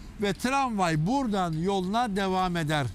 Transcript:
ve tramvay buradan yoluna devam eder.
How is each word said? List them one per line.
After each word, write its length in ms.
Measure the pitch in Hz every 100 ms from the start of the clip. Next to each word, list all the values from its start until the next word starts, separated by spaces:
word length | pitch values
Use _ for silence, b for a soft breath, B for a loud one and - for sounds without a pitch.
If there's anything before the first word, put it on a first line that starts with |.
| B -
ve 120 | 202
tramvay 720 | - 247 277 262 208 175 156 170
buradan 460 | 277 247 202 175
yoluna 640 | 156 185 196 180 226 247 196
devam 420 | 190 185 185 175
eder. 300 | 151 151 123